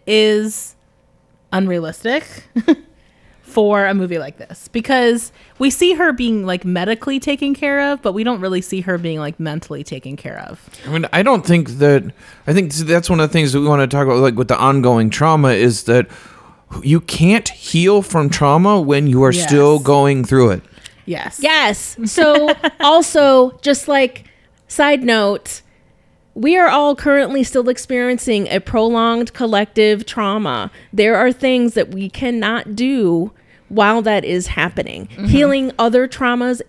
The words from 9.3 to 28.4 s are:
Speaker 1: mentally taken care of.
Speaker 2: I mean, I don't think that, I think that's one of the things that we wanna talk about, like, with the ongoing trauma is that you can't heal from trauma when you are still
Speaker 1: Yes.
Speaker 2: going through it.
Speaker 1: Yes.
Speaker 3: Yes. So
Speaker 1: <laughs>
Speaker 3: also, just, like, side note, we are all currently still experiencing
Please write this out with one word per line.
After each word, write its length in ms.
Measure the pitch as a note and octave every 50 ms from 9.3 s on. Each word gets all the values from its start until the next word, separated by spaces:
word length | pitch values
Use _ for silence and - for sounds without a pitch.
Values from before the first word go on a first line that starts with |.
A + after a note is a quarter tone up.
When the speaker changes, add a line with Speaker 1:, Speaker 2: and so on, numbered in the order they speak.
| E3 -
Speaker 1:
mentally 420 | E3 D3+ D3 E3 - - D3+ C#3 C#3+
taken 340 | - C#3+ C3 - - C#3
care 220 | C#3+ - C3+ A2+ G2+ - -
of. 200 | - - _ - - - -
Speaker 2:
I 40 | C3+
mean, 160 | D3+ E3 E3 - -
I 120 | E3+ G3+
don't 200 | F#3 - G3+ -
think 240 | - F3 E3+ D3+ A#2+ A#2+ C3+
that, 260 | C#3+ D3 C#3+ C3+ F#2+ G2+ - _ - - - _ _
I 60 | - D3+
think 200 | G3 F#3+ D3+ C#3+
that's 380 | D#3 E3 D3+ E3 F3 E3+ -
one 80 | F3+ D#3+
of 100 | D#3 D3
the 40 | E3
things 200 | E3 D#3 C#3 B2+
that 80 | C#3+
we 60 | C#3+
wanna 220 | D3 D3 C#3+ C#3 B2+
talk 180 | C3+ C#3+ C#3+
about, 120 | C3+ B2 B2
like, 180 | C3+ C3+ A#2
with 100 | G#2+ B2 G#2
the 80 | A#2+ -
ongoing 520 | A#2+ C3+ C#3 C#3 B2 B2 A#2+ A2+ A2+ A2
trauma 380 | G#2+ - D3 D#3+ D#3+ D#3 C#3+ C3
is 340 | A#2+ G2 A#2+ A#2+ A2+ - -
that 220 | - A#2 B2 A2 - - - - - - - - - - _ _ _ - - -
you 160 | C3+ D#3 E3
can't 480 | E3 - - - D#3+ F3+ G#3+ A#3 - -
heal 520 | - - - - - E3 F3 F#3+ G#3 G3+ F#3+
from 280 | G3 - E3 D3 C#3+
trauma 500 | E3 - D3+ C#3+ C#3+ D#3+ F#3 G3+ G#3 G3
when 280 | D#3 C#3 C#3+ C#3+ D3 C#3+
you 160 | B2 B2+ C3+
are 80 | C3 B2
still 420 | - E3+ D3 C#3+ C#3+ C#3+ D3 D3+
Speaker 1:
Yes. 80 | D3+ C3+
Speaker 2:
going 420 | C3+ C#3+ C#3+ C#3 C#3 C#3 C3 B2
through 260 | G2+ C3 C3 B2 A2+
it. 120 | F#2+ F#2 - _ _ - - - - _ _
Speaker 1:
Yes. 360 | - E3+ - - - - - -
Speaker 3:
Yes. 540 | D4+ D#4+ D#4 C#4 - - - - - - - A3+
So 500 | G#3+ - - D#4+ D4+ D4 D4 D4 D4+ D4+ - -
Speaker 1:
<laughs> 140 | D#4 - _
Speaker 3:
also, 800 | D4 C#4+ D#4 E4 D#4+ - - D#4 C#4+ C#4 C4+ C4 B3+ B3+ B3+ - -
just, 260 | C#4+ C#4+ C#4 - -
like, 340 | C#4+ C#4 C4 B3+ B3+ - - _ _ _ _ _ _ _ _ _
side 340 | - - D4 C#4+ D4 C4 C4
note, 600 | A#3+ A3+ A3 G#3 G3+ G3+ - - - - - - _ _ _ _ _ _ _ _ _ _ _ _ _ _
we 200 | - G#3+ D4 F4
are 120 | F#4 F4 E4
all 260 | A#3 D4 D4 D4 C#4+
currently 480 | - - D4 C#4 C#4+ C4+ - C4 C#4 B3
still 260 | - - C4 B3 B3
experiencing 760 | B3+ B3+ - - C4 B3 B3 B3 B3+ A#3 - C4 A3 G#3